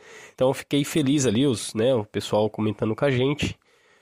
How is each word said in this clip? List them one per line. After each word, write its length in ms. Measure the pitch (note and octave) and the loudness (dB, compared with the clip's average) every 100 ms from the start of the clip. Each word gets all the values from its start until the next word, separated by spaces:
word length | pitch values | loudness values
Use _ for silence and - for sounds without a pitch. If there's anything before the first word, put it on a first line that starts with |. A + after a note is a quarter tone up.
| - - - | -20 -20 -20
Então, 140 | - B2+ | -2 0
eu 60 | |
fiquei 300 | C3+ - C#3+ | 0 -2 -2
feliz 420 | C#3 E3+ C3+ D3+ B2+ | 0 0 2 2 2
ali, 200 | G#2 C#3+ | 2 2
os, 280 | G#2 - | 0 -4
né, 200 | A2 A#2+ | 0 2
o 100 | B2 | 2
pessoal 440 | G#2 G#2 - G#2+ G#2+ | -2 -6 -2 0 0
comentando 440 | - G#2+ G#2 A2 | 0 -4 -2 -4
com 100 | A2 | 0
a 60 | C#3+ | 0
gente, 480 | B2 C3+ D3+ - - _ _ _ _ | 2 0 0 -4 -8 _ _ _ _